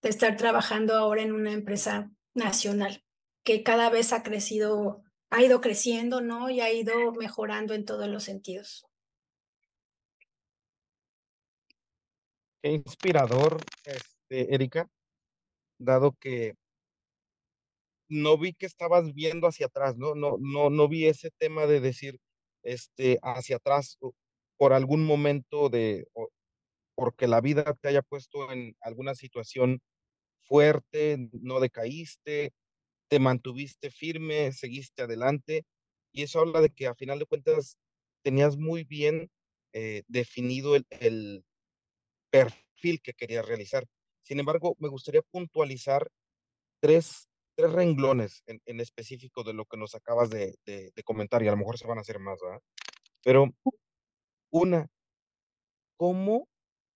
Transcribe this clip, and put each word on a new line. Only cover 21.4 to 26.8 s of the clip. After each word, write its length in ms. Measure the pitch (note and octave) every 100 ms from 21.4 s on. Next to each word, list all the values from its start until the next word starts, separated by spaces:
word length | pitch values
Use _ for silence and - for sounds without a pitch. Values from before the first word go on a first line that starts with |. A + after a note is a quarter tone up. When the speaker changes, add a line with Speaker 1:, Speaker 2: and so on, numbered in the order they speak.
| D#3 D#3 D3+
Speaker 2:
de 140 | D3
decir, 380 | C3 B2 C#3 B2+ _ _ _ _
este, 560 | - B2 - - C3 B2
hacia 360 | B2+ B2 B2+ B2+
atrás, 420 | - C#3 C#3 -
o 140 | C3 - _ _ _ _
por 160 | C#3
algún 320 | C3+ C3 D#3
momento 640 | D#3 D3 D3 C#3+ C3 D3 C#3+
de, 400 | A#2+ A2+ G2 -
o, 160 | - - _ _ _ _ _